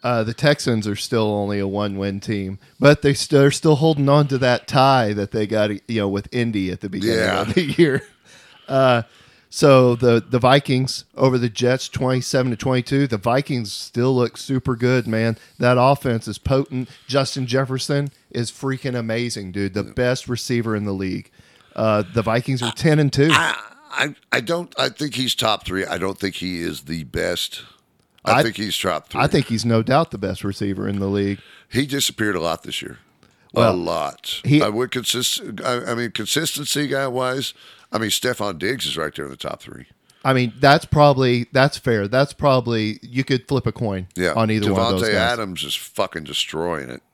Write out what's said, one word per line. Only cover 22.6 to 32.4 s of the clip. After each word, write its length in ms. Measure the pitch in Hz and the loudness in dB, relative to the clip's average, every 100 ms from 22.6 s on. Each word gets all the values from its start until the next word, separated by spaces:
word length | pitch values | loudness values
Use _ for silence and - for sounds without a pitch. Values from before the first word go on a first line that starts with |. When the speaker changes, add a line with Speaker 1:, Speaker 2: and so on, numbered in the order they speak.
Speaker 1:
are 100 | 117 | -4
ten 260 | - 160 151 | -2 2 4
and 120 | 143 | 2
two. 180 | 139 147 | 4 4
Speaker 2:
I, 240 | 143 165 - 107 269 302 | 4 2 -2 -8 -20 -12
I, 240 | 135 147 - _ | -4 -4 -6 _
I 100 | 123 | -4
don't. 320 | 117 170 175 - | -2 -4 -4 -4
I 120 | 131 | -4
think 240 | - 151 | -4 -8
he's 200 | 120 127 | -4 -4
top 300 | - 113 104 | -2 0 0
three. 200 | - 92 90 | -2 -4 -4
I 100 | 87 | -4
don't 200 | 95 95 | -4 -4
think 180 | 98 - | -6 -6
he 240 | 92 90 | -8 -6
is 220 | 85 73 | -6 -8
the 220 | 67 82 | -8 -8
best 580 | 69 - 87 87 - - - _ _ _ _ _ - | -6 -4 -4 -4 -6 -10 -18 _ _ _ _ _ 0
I 100 | 120 | 2
Speaker 1:
I, 40 | |
Speaker 2:
think 140 | 117 95 | 2 -2
he's 220 | 104 - | -6 -4
top 300 | 95 78 - | -2 -4 -6
three. 120 | - | -2
Speaker 1:
I 60 | 139 | 0
think 200 | 165 135 | 0 0
he's 180 | 113 | -2
no 180 | 117 113 | 2 2
doubt 280 | 113 135 165 | 2 0 0
the 80 | 107 | -4
best 260 | 98 95 | -6 -4
receiver 420 | 101 98 101 98 101 | -6 -4 -4 -4 -4
in 100 | 101 | -4
the 60 | 98 | -2
league. 320 | 101 101 101 - - _ | 0 0 -2 -10 -20 _
Speaker 2:
He 180 | 117 143 | -4 -2
disappeared 500 | 139 120 - 107 | -2 -4 -2 -2
a 40 | 92 | 0